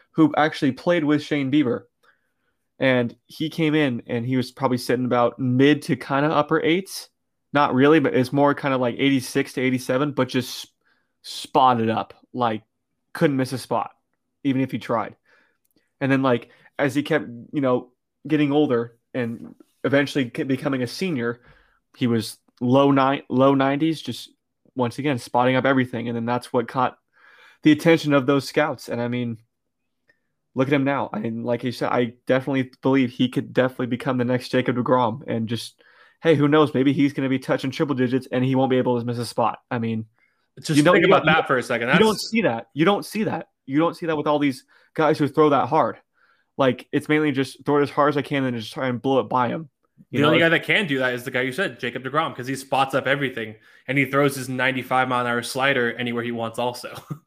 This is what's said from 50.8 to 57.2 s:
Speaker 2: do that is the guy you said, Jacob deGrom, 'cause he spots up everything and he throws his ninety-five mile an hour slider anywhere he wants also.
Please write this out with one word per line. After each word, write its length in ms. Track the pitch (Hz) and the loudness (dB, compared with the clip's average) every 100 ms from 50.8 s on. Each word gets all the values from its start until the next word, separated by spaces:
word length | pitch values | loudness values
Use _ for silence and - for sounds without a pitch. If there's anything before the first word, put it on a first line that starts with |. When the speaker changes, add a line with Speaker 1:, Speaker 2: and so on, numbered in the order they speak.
| 185 | 0
Speaker 2:
do 120 | 135 | 0
that 160 | 127 | -2
is 100 | 123 | -4
the 60 | 120 | -6
guy 120 | 123 | -4
you 100 | 131 | -4
said, 280 | 131 190 120 | -4 -6 -6
Jacob 240 | 123 123 | -8 -8
deGrom, 300 | 127 147 151 | -6 -4 -4
'cause 120 | 117 127 | -6 -8
he 100 | 135 | -8
spots 380 | - 127 135 | -2 0 0
up 120 | 135 127 | 0 0
everything 500 | 139 135 117 110 107 _ - - | 0 -2 -6 -10 -12 _ -16 -4
and 120 | 135 | -2
he 60 | |
throws 320 | 135 139 143 135 | 0 2 2 0
his 120 | 127 | -8
ninety-five 600 | 127 131 131 117 127 127 | -2 -2 -2 -2 0 0
mile 140 | 123 | 0
an 40 | 120 | -2
hour 160 | 120 | -2
slider 500 | 117 131 135 127 120 | -4 -2 0 2 0
anywhere 280 | 117 123 117 | -2 -6 -4
he 100 | 120 | -4
wants 260 | 117 113 113 | -6 -6 -4
also. 360 | 120 120 - - - 147 | -4 -6 -12 -16 -14 -14